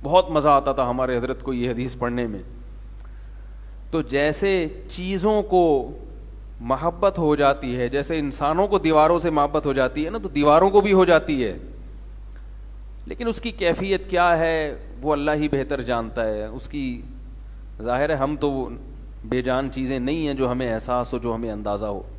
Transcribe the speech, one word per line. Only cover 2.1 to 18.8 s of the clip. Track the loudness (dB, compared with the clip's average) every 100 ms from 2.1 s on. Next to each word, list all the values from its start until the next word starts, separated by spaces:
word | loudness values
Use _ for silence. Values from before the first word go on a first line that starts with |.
| -2 -4
میں۔ | -4 -10 -14 -16 -16 -16 -16 -16 -16 -16 -16 -16 -16 -16 -16 -6
تو | -4
جیسے | 0 2 2 2 2 2 0 -6 -12
چیزوں | -8 -4 0 2 2
کو | 4 4 6 4 0 -10 -14 -16 -16 -16 -16 -12
محبت | -4 0 0 2 2 2
ہو | 2 4
جاتی | 4 4 -2 -2
ہے، | 0
جیسے | -2 -2 -2
انسانوں | -4 -2 0 2 2
کو | 2
دیواروں | 4 6 6 6
سے | 2
محبت | 2 2 2 0
ہو |
جاتی | 2 0 0 -4
ہے |
نا، | -4
تو | -4
دیواروں | 2 6 8 8
کو | 6
بھی | 6
ہو | 6 8
جاتی | 6 4 -2
ہے، | -2 -4 -12 -16 -16 -16 -16 -16 -14 -14 -14 -14 -14 -14 -14 -14 -12
لیکن | -6 -4
اس | -4
کی | -6
کیفیت | -2 0 0 0 -2 0
کیا | 2 4 4
ہے | 2 0 -2 -6 -12 -8
وہ | -2
اللہ | 0 2
ہی | 0 2
بہتر | 0 -2 -4
جانتا | -2 -2 -2 -2 -2
ہے۔ | -2 -6
اس | -10 -10
کی | -6 -6 -6 -10 -14 -16 -16 -16 -16 -16 -10
ظاہر | -2 0 0
ہے | 0
ہم | 0 0
تو | -2 -2 -4 -8